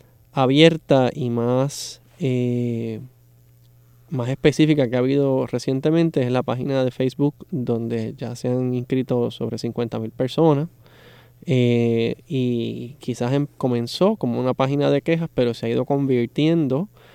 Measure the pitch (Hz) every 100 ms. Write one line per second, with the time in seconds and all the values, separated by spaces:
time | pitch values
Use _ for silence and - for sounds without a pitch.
0 | - _ _ 139 131 143 165 165 - 135
1 | 123 - 123 120 120 127 139 - - -
2 | _ - 139 123 123 123 120 117 113 110
3 | 127 _ _ _ _ _ _ _ _ _
4 | _ 131 120 135 156 135 156 147 123 123
5 | 127 143 139 131 127 123 - 135 151 165
6 | 165 151 123 123 123 123 143 135 127 -
7 | 131 135 143 - - 131 120 117 117 117
8 | 110 127 120 120 127 127 127 123 120 131
9 | 123 123 117 - 117 110 120 113 120 117
10 | 110 - 131 - 160 139 165 - - -
11 | - - - _ - 127 120 117 117 113
12 | 117 - - 135 123 117 113 117 120 -
13 | - 117 123 139 143 - 131 120 117 -
14 | 190 220 127 120 127 123 131 143 139 143
15 | 170 165 165 - 120 117 113 123 123 143
16 | 135 123 120 - 156 170 139 135 208 -
17 | -